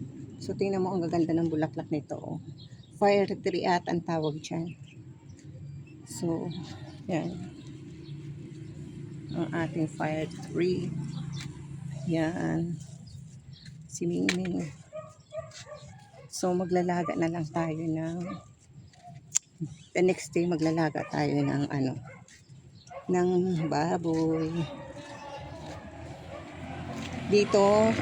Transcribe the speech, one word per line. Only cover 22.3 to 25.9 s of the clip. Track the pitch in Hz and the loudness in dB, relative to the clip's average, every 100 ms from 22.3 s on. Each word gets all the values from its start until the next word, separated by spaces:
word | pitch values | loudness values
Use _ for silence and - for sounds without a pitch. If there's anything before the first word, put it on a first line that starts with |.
| - - - - - - - - | -20 -20 -20 -20 -20 -16 -12 0
ng | 185 180 180 185 165 160 | 4 6 6 4 2 2
baboy. | 147 165 180 165 160 160 160 160 170 143 - - - - - - 277 - - - - - | 2 2 2 2 4 4 2 2 0 -2 -4 -10 -12 -12 -12 -10 -10 -10 -10 -10 -12 -12